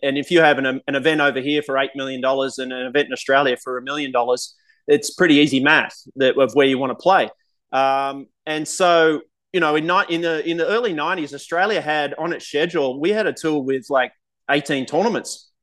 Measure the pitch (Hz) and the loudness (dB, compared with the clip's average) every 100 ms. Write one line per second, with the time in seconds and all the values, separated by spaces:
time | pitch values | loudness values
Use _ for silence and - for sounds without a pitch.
0 | 139 139 - 175 160 139 135 127 - 139 | -2 -2 2 4 6 4 0 -4 -4 -2
1 | 156 156 143 131 135 147 143 135 139 139 | 0 2 0 0 -2 -2 -2 -2 -2 -4
2 | 135 131 131 135 135 127 131 127 127 139 | -8 -4 -2 0 -2 -4 -8 -8 -4 -2
3 | 135 127 - 135 131 123 - 127 131 147 | -2 -4 0 2 2 -2 -6 -10 -8 -8
4 | 139 127 120 123 - _ _ _ - 147 | -4 -2 0 -2 -4 _ _ _ 2 2
5 | 147 - 175 143 147 131 139 151 113 - | 2 0 4 6 4 2 4 4 2 -8
6 | - 131 131 131 127 135 135 131 135 117 | -14 -2 0 2 2 4 2 2 -2 -2
7 | 165 190 117 - _ _ - 131 135 135 | 2 2 2 -6 _ _ -6 0 0 0
8 | 139 139 135 _ - 156 156 - 180 170 | -2 -8 -14 _ -8 -6 -6 0 4 4
9 | 160 156 - _ _ 185 160 151 160 185 | 4 2 -6 _ _ 0 2 0 2 0
10 | 202 170 170 156 151 170 160 220 240 156 | 0 -2 -2 -2 -4 -2 0 0 -2 -4
11 | 156 185 147 139 - 170 196 196 151 151 | -4 -4 -6 -10 -6 -2 0 0 -2 -2
12 | 143 131 165 160 - 147 175 165 135 135 | -2 -4 -6 -6 -4 -2 -2 0 -2 -2
13 | 165 214 190 131 160 151 131 135 117 139 | -2 0 -2 -2 -2 -2 -2 -4 0 0
14 | 123 _ _ _ - 143 147 139 127 151 | 0 _ _ _ -2 -2 0 -4 -2 0
15 | 214 170 - - _ _ | 0 -2 -6 -14 _ _